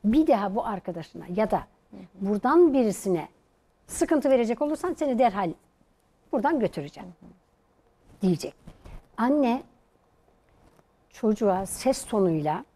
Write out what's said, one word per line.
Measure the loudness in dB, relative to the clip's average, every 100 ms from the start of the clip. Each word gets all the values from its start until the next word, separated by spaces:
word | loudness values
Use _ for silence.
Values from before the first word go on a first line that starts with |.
Bir | 4 4 4
daha | 2 2
bu | -4 -4
arkadaşına | -6 -8 -10 -12 -16 -6 -2
ya | 0
da | 0 -4 _ _ -20 -20 -8
buradan | -2 0 2 6 6
birisine | 6 2 0 -2 -2 -4 _ _ _ _ _ _
sıkıntı | -4 0 2 4
verecek | 2 2 -2
olursan | -2 -2 -6
seni | -4 -2 2
derhal | 2 2 -4 -6 _ _ _ _ _ _ _
buradan | -2 0 0
götüreceğim." | -2 -4 -12 -14 -20 -20 -20 _ _ _ _ _ _ _ _ -2
diyecek. | 0 0 -4 -14 -20 -20 -20 -20 _ -2
Anne | 0 2 2 0 -6 _ _ _ _ _ _ _ _ _ _ _ _ _ _
çocuğa | -4 -2 2 0 0 -4
ses | -4 -2 -2
tonuyla | -4 0 2 2 -2 -4 -6